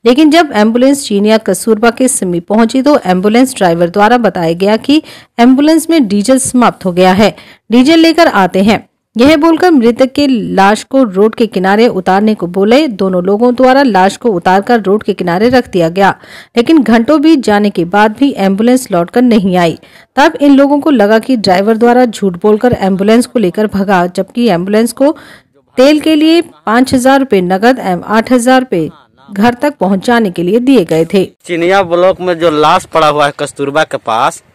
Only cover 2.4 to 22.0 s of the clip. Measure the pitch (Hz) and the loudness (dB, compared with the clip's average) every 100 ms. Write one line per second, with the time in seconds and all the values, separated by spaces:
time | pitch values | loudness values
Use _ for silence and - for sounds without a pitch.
2.4 | - 214 226 262 262 285 185 185 208 226 | -2 0 0 0 0 0 0 -2 0 0
3.4 | 262 - 180 170 175 202 214 247 214 180 | 0 0 -2 0 -2 0 0 2 0 -2
4.4 | 165 170 196 220 - 302 - - _ - | -4 -2 -2 -2 0 -2 -2 -20 _ 0
5.4 | 240 262 294 320 320 330 214 202 202 262 | 2 4 2 0 0 0 0 -2 0 -2
6.4 | - 254 220 - 190 175 185 185 208 - | 0 0 0 -2 -4 0 2 2 0 -2
7.4 | - - _ 233 262 330 320 320 330 - | -20 -20 _ 2 4 4 2 2 0 2
8.4 | 185 190 202 247 - _ _ 220 269 320 | 0 0 0 -2 -6 _ _ 0 2 4
9.4 | 330 320 359 302 226 226 262 269 285 240 | 2 2 2 2 2 0 -2 0 -2 -2
10.4 | 175 180 196 214 - 269 240 185 220 - | -2 0 2 0 -2 -2 0 0 -2 0
11.4 | 220 196 190 208 240 185 185 190 214 214 | -4 -2 0 2 0 0 -2 0 0 -2
12.4 | 175 185 202 247 311 196 190 185 180 208 | -6 -2 2 2 0 -4 -2 -2 -2 0
13.4 | 247 240 254 262 277 190 190 - 240 180 | 0 2 2 2 2 2 0 0 -4 -2
14.4 | 185 190 202 233 190 208 - 185 180 175 | 0 0 0 -2 0 -2 -4 -6 -4 -2
15.4 | 233 247 240 185 165 180 196 - - - | 0 0 -2 -2 -2 0 -2 -2 -16 -20
16.4 | - 240 240 320 220 233 226 311 311 311 | -8 -4 2 2 2 0 2 2 2 2
17.4 | 220 208 208 196 170 208 220 214 277 - | 0 0 0 -2 -2 0 0 0 -2 0
18.4 | 196 196 233 254 - 180 170 240 247 220 | -2 0 0 0 0 -4 -2 0 2 2
19.4 | 190 180 170 - _ - _ - 311 320 | 0 0 0 -4 _ -20 _ 0 0 2
20.4 | 285 269 277 285 311 262 202 220 220 254 | 2 4 2 0 0 0 2 0 0 -2
21.4 | 202 185 202 220 240 247 | 0 0 0 0 2 2